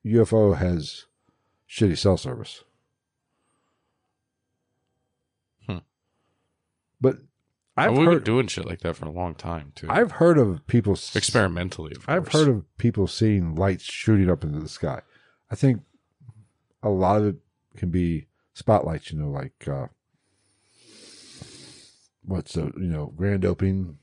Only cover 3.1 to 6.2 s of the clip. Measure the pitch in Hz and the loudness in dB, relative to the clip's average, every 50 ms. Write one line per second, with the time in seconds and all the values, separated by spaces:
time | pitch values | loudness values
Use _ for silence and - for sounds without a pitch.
3.1 | _ _ _ _ _ _ _ _ _ _ _ _ _ _ _ _ _ _ _ _ | _ _ _ _ _ _ _ _ _ _ _ _ _ _ _ _ _ _ _ _
4.1 | _ _ _ _ _ _ _ _ _ _ _ _ _ _ _ _ _ _ _ _ | _ _ _ _ _ _ _ _ _ _ _ _ _ _ _ _ _ _ _ _
5.1 | _ _ _ _ _ _ _ _ _ _ _ - 92 87 - _ _ _ _ _ | _ _ _ _ _ _ _ _ _ _ _ -12 -12 -12 -12 _ _ _ _ _
6.1 | _ _ | _ _